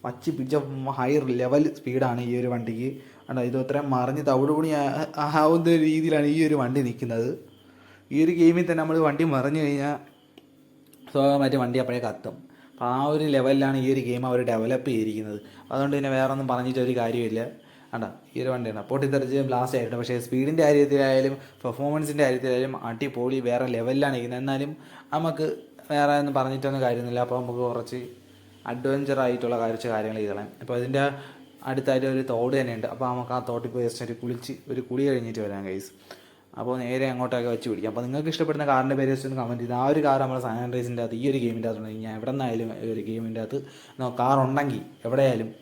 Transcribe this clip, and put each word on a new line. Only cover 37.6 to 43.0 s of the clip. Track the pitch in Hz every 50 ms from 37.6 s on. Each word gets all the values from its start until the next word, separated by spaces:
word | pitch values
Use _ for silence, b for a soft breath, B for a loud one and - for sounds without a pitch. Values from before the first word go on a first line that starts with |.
| - 123
പിടിക്കാം. | 107 90 101 110 101
അപ്പോൾ | 120 120
നിങ്ങൾക്ക് | 123 131 147 151 160 156
ഇഷ്ടപ്പെടുന്ന | - 165 156 151 147 151 139
കാറിൻ്റെ | 135 131 131 135 139 135
പേര് | 135 135 135
just | 131 135 135
ഒന്ന് | 135 131
കമന്റ് | 120 117 120 117 120
ചെയ്ത്, | 117 123 123
ആ | 127 139 151
ഒരു | 156 147
കാർ | 143 135 135 135
നമ്മുടെ | 131 131 131 123
സാൻ | 117 110 117 123
ആൻഡ്രിയാസിൻ്റെ | 123 120 127 120 120 120 117 117
അകത്ത്, | 113 117 113 123
ഈ | 139 131
ഒരു | 135 120
ഗെയിമിൻ്റെ | 117 113 113 110 113
അകത്തുണ്ടെങ്കിൽ | 110 110 110 110 110 110 110
ഞാൻ | 110 110 110
എവിടെ | 110 131 131
നിന്നായാലും | 139 131 123 113 113 113 117 110 98 - 113 113
ഒരു | 110